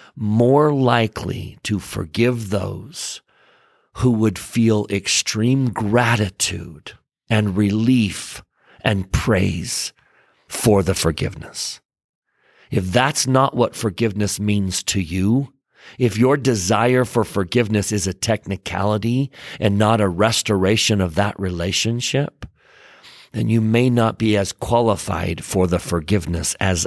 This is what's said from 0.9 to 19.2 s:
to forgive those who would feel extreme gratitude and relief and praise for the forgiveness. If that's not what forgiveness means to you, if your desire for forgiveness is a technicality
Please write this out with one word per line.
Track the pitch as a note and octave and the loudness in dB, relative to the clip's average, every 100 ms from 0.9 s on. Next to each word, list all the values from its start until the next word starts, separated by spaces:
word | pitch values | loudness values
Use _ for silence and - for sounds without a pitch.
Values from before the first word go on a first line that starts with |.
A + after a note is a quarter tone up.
| A#2 A2 - F#2 F#2+ F#2 - | 2 0 -4 -8 -6 -10 -10
to | - G2+ | -4 -4
forgive | - G2+ E2 G#2+ A#2+ A#2+ G#2 | -4 -8 -6 0 0 0 -4
those | G2+ F#2+ G2 A2 - - - _ _ _ _ _ _ _ - | -6 -6 -10 -12 -12 -12 -14 _ _ _ _ _ _ _ -2
who | B2 | 2
would | A2 A2 F2+ | 2 2 0
feel | - A#2+ A2+ G#2+ G#2 | -4 0 2 2 0
extreme | G2+ - - - A2 A#2+ C3+ B2+ | -4 -2 -4 -2 -2 0 2 0
gratitude | G2+ G2+ A#2+ A2+ A2+ G2+ - - F2+ - D2 - - _ _ - | -2 0 2 2 2 0 -4 -6 -6 -10 -16 -20 -20 _ _ -2
and | G#2+ G#2 F#2 | 0 2 2
relief | G#2 G#2+ A2+ B2+ G2+ - - - - _ _ - | 2 2 2 2 2 -4 -12 -16 -20 _ _ -6
and | - G2 F#2 | -2 -2 -2
praise | - - G2 F#2+ F2+ - - - - _ _ _ _ - | -2 2 2 2 -2 -6 -8 -8 -12 _ _ _ _ -12
for | - A#2 G2+ | 0 4 4
the | F2 F#2 | 2 0
forgiveness. | E2 D#2 F#2+ - - - - - _ _ _ _ _ _ _ _ - | -2 -2 -4 -8 -14 -10 -12 -12 _ _ _ _ _ _ _ _ -6
If | - F#2 | -4 0
that's | A2 C3+ - C3 | 2 2 0 0
not | C3 C3+ B2 | 2 2 2
what | A#2 - | 0 -2
forgiveness | A2 F2+ A2+ G2 G2+ - | -4 0 -2 0 -4 -2
means | G#2 G#2 F#2+ - | 0 0 0 -4
to | - G2+ | -4 -2
you, | D#2+ F#2 G2 B2+ C#3 _ _ _ - - | -2 0 2 2 -2 _ _ _ -14 -2
if | B2 G#2 | 0 4
your | B2+ D3 | 4 4
desire | C3 G#2+ F2+ G#2+ A#2+ B2+ B2 | 2 0 2 2 4 2 2
for | A#2+ | 0
forgiveness | G#2+ G2 F2+ A#2+ A2 G#2+ G2 | -2 -2 0 0 2 0 0
is | G#2 F#2 | -2 -4
a | |
technicality | F2+ - G#2+ - F#2+ - F#2+ G2+ G#2+ A2+ B2+ | -4 -2 -2 -4 -8 -6 -2 0 0 0 0